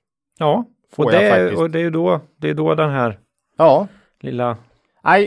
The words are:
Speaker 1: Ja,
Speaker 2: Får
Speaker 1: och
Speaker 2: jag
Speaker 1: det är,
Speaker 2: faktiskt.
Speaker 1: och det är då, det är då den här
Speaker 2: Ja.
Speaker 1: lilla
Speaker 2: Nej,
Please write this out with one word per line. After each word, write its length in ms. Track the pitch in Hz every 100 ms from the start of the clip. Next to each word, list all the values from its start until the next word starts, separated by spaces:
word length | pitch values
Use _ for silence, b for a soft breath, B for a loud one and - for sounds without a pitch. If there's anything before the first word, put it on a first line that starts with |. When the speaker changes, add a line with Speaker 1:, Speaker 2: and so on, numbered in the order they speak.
| _ _ _ -
Speaker 1:
Ja, 260 | 156 185 240 _ _
Speaker 2:
Får 120 | -
Speaker 1:
och 100 | 123
Speaker 2:
jag 60 | 170
Speaker 1:
det 40 | 208
är, 140 | 185
Speaker 2:
faktiskt. 200 | 180 170
Speaker 1:
och 80 | 165
det 100 | 160
är 100 | 170
då, 300 | 160 180 165 - -
det 140 | 156
är 40 |
då 200 | 147 156
den 160 | 160 151
här 280 | 139 120 101 _ _ _ -
Speaker 2:
Ja. 300 | 160 143 196 b b b
Speaker 1:
lilla 360 | 139 120 123 113 _ _ _ _ 151
Speaker 2:
Nej, 180 | 185